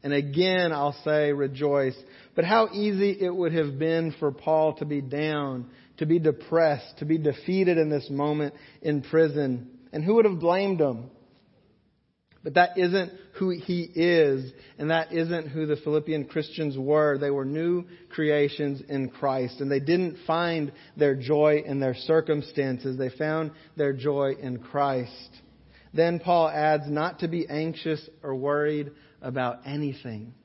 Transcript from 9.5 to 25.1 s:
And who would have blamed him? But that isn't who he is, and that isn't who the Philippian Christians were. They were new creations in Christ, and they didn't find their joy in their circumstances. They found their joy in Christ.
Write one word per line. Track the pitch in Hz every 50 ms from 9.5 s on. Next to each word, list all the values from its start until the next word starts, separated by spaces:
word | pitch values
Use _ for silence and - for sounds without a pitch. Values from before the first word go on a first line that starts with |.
| 127 123 123 - - - - -
And | - 151
who | 156 180 214
would | 233 226
have | 214 190 165
blamed | 160 170 175 190 202 196 190 165
him? | 151 139 120 113 123 131 - _ _ _ _ _ _ _ _ _ _ _ _ _ _ _ _ _ _ _ _ _ _ _ _ _
But | _ 156 139
that | 175 175 175 175
isn't | 185 180 180 175 196 185 170 - - - - _
who | - 190 185
he | 180 165 - - 180 175 170
is, | 170 - 160 165 175 175 165 156 143 135 131 131 127 - - - - -
and | - 143 151
that | 165 165 160 -
isn't | 165 165 165 165 175 170 160
who | 151 135 160 156
the | 151 151
Philippian | 147 - 151 151 156 151 - 156 151 139
Christians | - - 160 151 - - - 160 147 135
were. | 135 131 139 147 151 151 147 143
They | 139 147 143
were | 139 139 135
new | 135 143 156 165 170 175 180 175 175 - - - _
creations | - - 156 151 147 147 143 143 143 - 151 143 139 131 - -
in | 147 135 131 127
Christ, | - - - 139 135 135 127 120 - -
and | 143 139
they | 139 139
didn't | 143 143 170 180 185 175 156 - -
find | - 160 165 175 170 165 160 151 139 - - - - _
their | - 147 143 135
joy | 135 123 123 151 147 151 151 151 151 147
in | - 139 139
their | 139 131 123
circumstances. | - - - 160 160 156 160 156 147 135 - - - 139 135 131 123 - 139 131 127
They | 135 131
found | 127 - 156 156 156 160 160 151 156 - - - _
their | - 147 143
joy | 139 131 120 147 139 143 139 139 135 -
in | - 131 123 120
Christ. | - - - 143 143 139 135 131 123 117